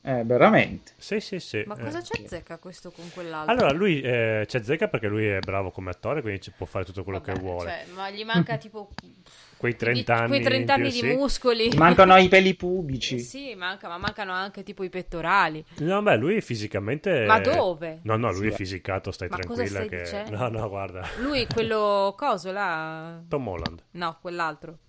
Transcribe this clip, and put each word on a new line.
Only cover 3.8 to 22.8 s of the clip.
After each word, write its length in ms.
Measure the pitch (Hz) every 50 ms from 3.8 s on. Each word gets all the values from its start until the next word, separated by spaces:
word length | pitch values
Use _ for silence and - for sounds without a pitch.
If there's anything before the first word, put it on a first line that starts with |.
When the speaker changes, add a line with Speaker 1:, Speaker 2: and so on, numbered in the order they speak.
| 202 208 165 143
Speaker 2:
eh, 420 | 131 123 127 120 117 113 110 107 107
c'è 160 | - - 127
zecca 240 | 107 107 151 165 220 208
perché 200 | - 120 - 101
lui 180 | 104 107 110
è 120 | 104 101 95
bravo 320 | 95 - 95 98 98 90
come 180 | - - 95 92
attore, 300 | 92 _ - 110 139 156
quindi 220 | 123 110 98 92
ci 80 | - -
può 160 | - _ 95
fare 180 | - - 98 92
tutto 180 | 87 90 98 87
quello 160 | 95 95 92
Speaker 3:
Vabbè, 120 | - -
Speaker 2:
che 60 | 95 92
vuole. 300 | 92 95 90 87 87 85
Speaker 3:
cioè, 140 | - - - 170 180
ma 160 | 190 196 196
gli 120 | 202 202
manca 360 | 220 220 226 175 165 - 151 139
tipo 320 | - 220 - 214 202 202 - - - - - _ _ - - - - - -
Speaker 2:
Quei 180 | _ - 120 117 -
Speaker 3:
quindi 0 | 117 117 120 123 107
Speaker 2:
trenta 120 | - 117
anni 120 | 113 117 117
Speaker 3:
quei 140 | - -
trenta 320 | - 269 254 262 247 - 277
Speaker 2:
in 60 | 269
Speaker 3:
anni 80 | 277 277
Speaker 2:
più, 80 | 247 240
Speaker 3:
di 80 | 233 226
Speaker 2:
sì. 80 | 247
Speaker 3:
muscoli. 540 | 262 285 269 - - - 254 233 226 220 226 -
Speaker 1:
Mancano 440 | - 160 175 180 175 190 185 185 190
i 100 | 185 180
peli 240 | 190 190 190 190 180
pubici. 600 | _ - 180 180 190 175 139 131 117 - - 131
Speaker 3:
Eh, 60 | 120
sì, 340 | 120 123 - 269 285 269 220
manca, 340 | 190 180 180 196 196 - 185
ma 80 | 170
mancano 360 | 175 196 208 208 - 208 190
anche 300 | 185 185 190 202 - 202
tipo 200 | 190 202 196 - 196
i 60 | 180
pettorali. 760 | - 185 175 - - 165 160 165 190 202 185 160 156 156 - _ - -
Speaker 2:
No, 240 | 147 165 190 202
beh, 140 | 208 208 151 107
lui 240 | 117 160 214 220
fisicamente 840 | - - 123 107 104 104 - 101 101 107 131 151 - 196 180 135 110
Speaker 3:
Ma 160 | - 220 220
dove? 600 | 190 254 311 - 240 185 175 147 170 165 156 160
Speaker 2:
No, 160 | - 110 110 110
no, 120 | 120 113
lui 180 | 92 95 101 110
Speaker 1:
Sì. 40 |
Speaker 2:
è 0 | 104
fisicato, 540 | - 98 90 95 90 - - 95 95 - 101
stai 180 | 92 - 95 90
Speaker 3:
Ma 60 | - 90
cosa 240 | 92 85 - -
Speaker 2:
tranquilla 160 | 95 98 98 98 90
Speaker 3:
stai 20 | 87
Speaker 2:
che 140 | 90 87 87
Speaker 3:
dicendo? 320 | 87 - 101 - - 104
Speaker 2:
No, 120 | - 127 117 110 110
no, 80 | 110 104
guarda. 400 | 95 98 98 92 90 92 90 85 - -
Speaker 3:
Lui, 260 | 240 285 294 269 233
quello 680 | - - 233 220 226 220 214 208 208 202 202 196 196 196
coso 380 | - 294 277 226 180 151 190
là? 680 | 185 202 202 185 165 160